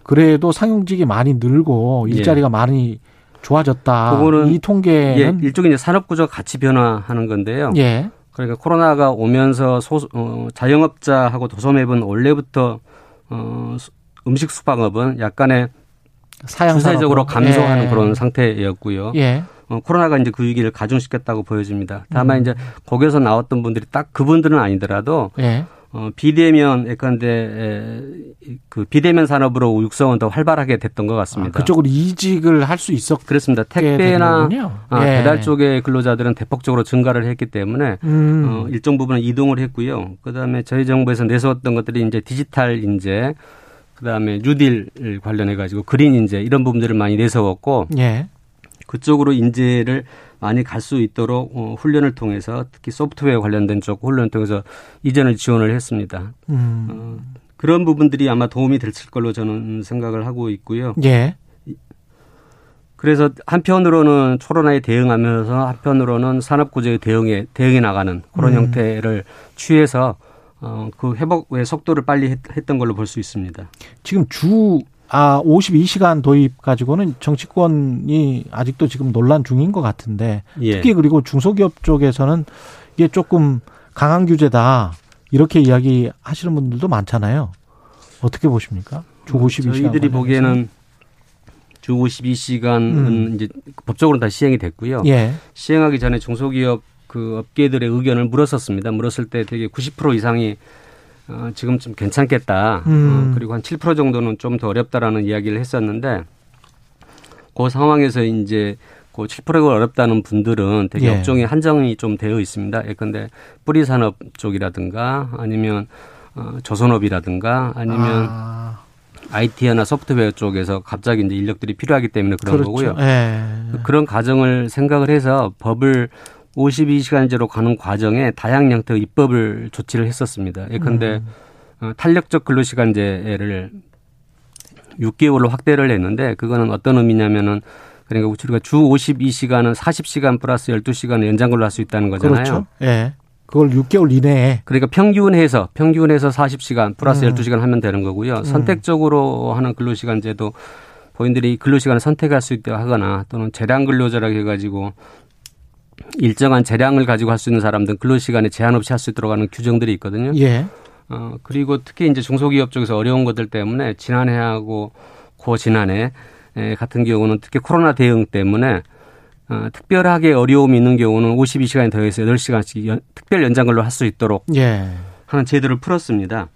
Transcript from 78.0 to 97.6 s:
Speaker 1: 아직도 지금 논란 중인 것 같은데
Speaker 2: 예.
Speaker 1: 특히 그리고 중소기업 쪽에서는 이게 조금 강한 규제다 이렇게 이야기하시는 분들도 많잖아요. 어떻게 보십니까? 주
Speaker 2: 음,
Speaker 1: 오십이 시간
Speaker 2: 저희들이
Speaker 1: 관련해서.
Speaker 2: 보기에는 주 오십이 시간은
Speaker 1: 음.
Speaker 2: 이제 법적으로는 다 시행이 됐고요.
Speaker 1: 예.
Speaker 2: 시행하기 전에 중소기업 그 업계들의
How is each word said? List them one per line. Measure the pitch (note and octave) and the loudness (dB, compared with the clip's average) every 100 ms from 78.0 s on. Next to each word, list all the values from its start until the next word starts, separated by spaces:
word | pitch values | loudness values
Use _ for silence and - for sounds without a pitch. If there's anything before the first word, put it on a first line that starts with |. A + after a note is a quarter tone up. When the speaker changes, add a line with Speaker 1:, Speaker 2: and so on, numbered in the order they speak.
| C#3 D3+ C#3+ B2 - | 0 0 2 -2 -6
Speaker 1:
아직도 | - B2+ C3 D#3 | -6 -6 -2 -2
지금 | B2+ C3+ | -2 -2
논란 | A#2 B2 D3+ B2 | 2 2 2 2
중인 | B2+ E3 | 0 0
것 | G3+ | 0
같은데 | B2 - A2 G#2 A2+ G#2 - - | -4 -6 -8 -4 -4 -4 -8 -6
Speaker 2:
예. | A#2 | -2
Speaker 1:
특히 | G2 B3 | 2 2
그리고 | F#3 D3+ D3+ | 4 4 2
중소기업 | B2+ C#3 F3 G3+ F#3+ - | 2 0 0 2 0 0
쪽에서는 | - D3+ C#3 C3 C#3 E3 D3+ - - - - - | 0 2 2 2 0 0 -4 -14 -20 -20 -14 0
이게 | E3 | 0
조금 | F#3+ F3 E3+ D3 B2 - - _ | 0 0 2 2 0 -6 -20 _
강한 | - D3 F3 F3+ | -2 2 2 2
규제다 | E3 D3 A#2+ A#2+ B2+ F#2+ E2+ _ _ _ | 4 4 4 4 2 0 -8 _ _ _
이렇게 | C3+ D#3 E3 | 2 4 4
이야기하시는 | C3 B2+ C3 B2+ A#2+ - - D#3 F3 | 6 4 4 2 0 -6 -10 -6 -2
분들도 | D#3 C3 A#2+ F#3 | -2 -2 -4 -2
많잖아요. | A#2 G2 A#2 G#2 C#3 A#2 - _ _ _ _ - - | -2 -2 -2 0 -2 -4 -12 _ _ _ _ -20 -6
어떻게 | A#2+ - D3+ | -4 0 0
보십니까? | A#2 - F#2+ G2 D3 E3+ _ | 0 -4 -12 -10 -14 -14 _
주 | - B2+ | -4 2
Speaker 2:
음, | |
Speaker 1:
오십이 | B2 B2 B2 | 2 2 -2
시간 | C3 C#3+ | 0 0
Speaker 2:
저희들이 | D3+ C#3+ | 0 0
Speaker 1:
관련해서. | B2+ | 0
Speaker 2:
보기에는 | B2 C3 B2+ B2 A2+ _ _ _ _ _ _ _ - _ _ _ | 0 2 2 0 -2 _ _ _ _ _ _ _ -20 _ _ _
주 | - | -4
오십이 | B2 B2 - B2 B2 | 0 0 -2 -6 -6
시간은 | - B2 A#2+ A#2+ A2+ D3 C3 | -4 -4 0 0 0 0 0
Speaker 1:
음. | A2+ A2 G#2+ | 0 -2 -4
Speaker 2:
이제 | G#2+ - - - - | -8 -10 -20 -16 -10
법적으로는 | - D#3 C#3 | 0 2 2
다 | A2+ | -2
시행이 | - C#3+ B2+ | 0 0 0
됐고요. | F2 - A#2 C3 D3 | -4 -8 -6 -2 2
Speaker 1:
예. | C3 A2 D#3 - | 2 2 -4 -14
Speaker 2:
시행하기 | - - D#3 D#3 C3+ | -18 -2 2 2 0
전에 | B2 A#2+ | -2 -4
중소기업 | - A#2 C3+ C3 B2+ A#2 _ _ _ | -6 -6 -4 -2 -2 -2 _ _ _
그 | A#2+ A2+ A2 | -10 -8 -8
업계들의 | A2 - | -6 0